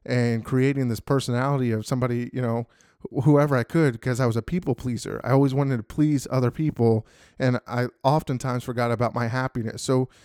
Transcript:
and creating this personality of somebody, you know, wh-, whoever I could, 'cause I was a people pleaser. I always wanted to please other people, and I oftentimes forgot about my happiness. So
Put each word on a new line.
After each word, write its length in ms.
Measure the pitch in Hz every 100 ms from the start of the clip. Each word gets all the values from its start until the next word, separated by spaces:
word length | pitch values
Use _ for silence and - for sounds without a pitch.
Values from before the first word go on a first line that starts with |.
| -
and 400 | 123 120 113 107
creating 420 | 127 135 139 127
this 120 | 107
personality 680 | - 135 123 120 135 143 123
of 120 | 110
somebody, 460 | 107 131 123 120 120
you 80 | 123
know, 260 | 123 113 120 _ _ _ -
wh-, 120 | 147
whoever 300 | 139 143 147
I 100 | 131
could, 360 | 113 165 151 110
'cause 200 | 131 123
I 60 | 123
was 100 | 113
a 60 |
people 320 | - 180 151
pleaser. 460 | 120 127 117 - -
I 100 | 113
always 200 | 135 139
wanted 240 | 135 139 123
to 60 |
please 440 | - - 151 143 -
other 200 | 131 123
people, 560 | - 156 - 117 110 - _ _ -
and 220 | 131 123 -
I 220 | 123 123 -
oftentimes 640 | 131 156 - 127 131 123
forgot 260 | 123 120 120
about 220 | 113 120
my 140 | 120 117
happiness. 560 | 131 131 123 110 113
So 260 | - 131 131 _